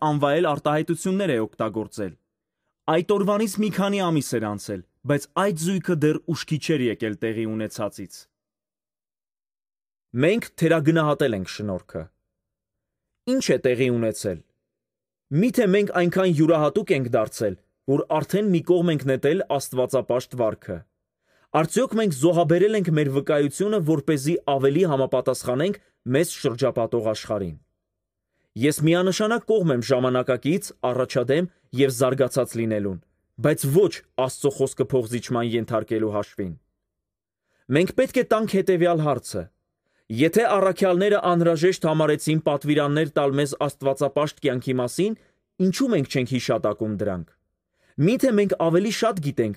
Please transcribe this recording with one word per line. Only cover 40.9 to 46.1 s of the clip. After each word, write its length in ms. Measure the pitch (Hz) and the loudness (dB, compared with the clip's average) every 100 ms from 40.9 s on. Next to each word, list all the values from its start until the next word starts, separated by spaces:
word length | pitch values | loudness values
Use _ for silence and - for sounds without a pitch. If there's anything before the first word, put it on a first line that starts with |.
| 175 202 208 | 4 2 2
անհրաժեշտ 640 | 180 175 170 165 180 180 160 | 2 2 2 4 2 2 0
համարեցին 520 | 156 156 151 - 156 | 2 2 0 0 0
պատվիրաններ 720 | 156 143 147 147 143 147 156 | 0 -2 0 0 2 0 0
տալ 180 | - 143 | 0 0
մեզ 180 | 139 143 - | 0 -2 -2
աստվածապաշտ 840 | 143 - 135 139 143 - 147 - | -4 -2 -2 0 0 0 -2 -2
կյանքի 300 | 139 127 135 127 | -4 -2 -2 -2
մասին, 380 | 123 - 202 220 _ _ _ - | -2 -2 -2 -4 _ _ _ -2
ինչու 280 | 185 - 269 | 0 0 0
մենք 180 | 196 | 0
չենք 240 | 131 | 0